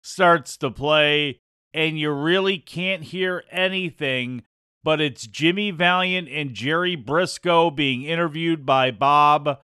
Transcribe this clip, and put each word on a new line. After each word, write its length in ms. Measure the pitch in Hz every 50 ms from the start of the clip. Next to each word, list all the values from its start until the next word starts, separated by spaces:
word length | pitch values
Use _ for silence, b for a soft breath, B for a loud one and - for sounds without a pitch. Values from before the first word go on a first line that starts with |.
starts 540 | _ - - - 185 175 170 160 123 - - _
to 120 | 151 131
play, 680 | 107 - 135 147 156 151 151 147 147 151 147 143 123 _ _ _ _ _ _ _
and 260 | - 160 160 160 156 156
you 140 | 147 151
really 460 | 147 139 143 160 180 190 190 196 196 165
can't 460 | _ - - 165 180 185 190 170 151
hear 380 | 123 160 185 185 185 180 175 - _
anything, 920 | - 180 185 190 190 190 185 165 - _ 151 135 131 127 123 123 127 120 _ _ _ _ _ _ _ _ _
but 160 | 156 156 151
it's 260 | 156 143 117 - -
Jimmy 440 | 110 98 - 151 165 180 202 208 208
Valiant 580 | 180 151 175 175 180 180 185 185 185 185 175 127
and 260 | 135 151 147 139 117
Jerry 400 | 95 113 139 160 170 180 180 180
Briscoe 760 | 151 110 117 143 170 185 - - - - 175 170 170 170 170
being 320 | 143 147 147 135 131 123
interviewed 640 | 139 151 165 165 170 165 143 160 165 165 165 156 135
by 240 | 135 135 131 131 131
Bob. 720 | 120 95 139 139 147 147 147 147 147 151 143 147 135 - _